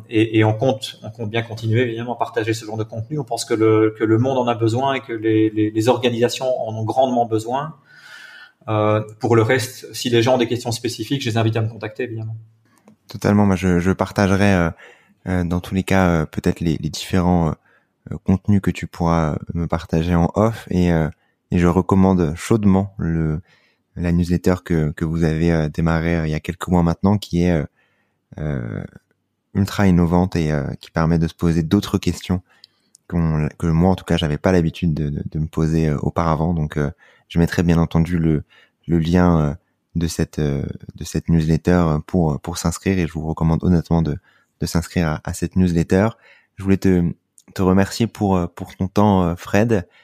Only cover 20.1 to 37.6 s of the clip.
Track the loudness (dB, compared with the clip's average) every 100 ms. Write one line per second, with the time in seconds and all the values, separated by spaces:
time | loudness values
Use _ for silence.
20.1 | 2 2 2 0 -2 -4 0 2 2 0
21.1 | -6 _ _ _ 2 4 2 2 4 4
22.1 | 4 0 -4 -2 2 4 2 0 -4 -4
23.1 | -2 -2 -4 -8 _ _ _ _ -6 -2
24.1 | 0 0 0 2 0 0 0 0 -2 -4
25.1 | 0 0 2 2 2 0 -2 0 0 0
26.1 | -2 -2 -4 -6 -10 0 2 2 2 0
27.1 | 0 0 0 2 0 -2 _ _ _ _
28.1 | _ _ -10 -8 -6 -8 -10 -12 -18 _
29.1 | _ _ _ _ -4 -2 2 4 4 4
30.1 | 2 2 0 -2 -2 -4 -10 -8 -2 2
31.1 | 2 0 0 0 0 2 0 2 -2 -2
32.1 | -4 -4 -4 -4 _ -20 _ _ _ -6
33.1 | -2 0 0 -2 -2 0 2 2 2 0
34.1 | -2 0 -2 2 2 2 -2 -2 -2 -4
35.1 | -6 -8 -6 -4 -2 0 0 0 -2 -2
36.1 | -2 0 0 0 -2 -4 -4 -4 -6 _
37.1 | _ _ 0 0 2